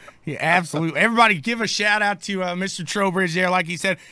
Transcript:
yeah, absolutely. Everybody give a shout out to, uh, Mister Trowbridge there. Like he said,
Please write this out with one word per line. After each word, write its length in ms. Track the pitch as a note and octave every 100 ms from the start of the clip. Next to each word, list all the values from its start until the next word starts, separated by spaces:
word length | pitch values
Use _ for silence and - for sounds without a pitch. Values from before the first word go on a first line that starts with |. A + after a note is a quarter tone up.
| - -
yeah, 140 | - C3+
absolutely. 600 | D3+ F3+ E3+ D3+ E3 C#3+
Everybody 400 | G#3+ A3+ A3+ F3+
give 200 | A3+ A#3
a 80 | G#3+
shout 340 | - G#3 G#3
out 200 | G#3 G3+
to, 200 | - F#3+
uh, 120 | F3+ F3+
Mister 300 | F#3+ - E3
Trowbridge 480 | G#3 G3 F3+ F3+
there. 160 | E3+ F3+
Like 160 | F#3 E3
he 100 | F3
said, 220 | F#3+ F3 -